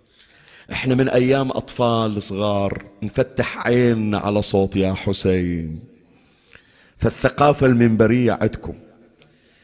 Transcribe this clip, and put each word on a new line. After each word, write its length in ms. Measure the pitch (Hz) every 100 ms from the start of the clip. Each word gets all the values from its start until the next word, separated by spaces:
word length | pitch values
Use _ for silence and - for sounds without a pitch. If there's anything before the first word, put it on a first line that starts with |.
| _ _ _ _ _ - -
احنا 220 | - 131
من 140 | 127 131
أيام 420 | 127 127 139 131
أطفال 720 | - - - 120 113 110 104
صغار 600 | - 98 104 101 98 - - -
نفتح 640 | 107 - - - 120 - 120
عيننا 520 | 123 120 113 107 104
على 240 | 101 104
صوت 340 | 101 98 95 98
يا 160 | 95
حسين، 880 | 95 - 95 95 92 90 87 80 80 - - _ _ _ _ _ - _ _ _ -
فالثقافة 680 | 113 - 131 - 147 147 135
المنبرية 680 | 120 120 110 110 123 117
عندكم. 420 | - 110 - - 82 - _ _ _ _ _ _ _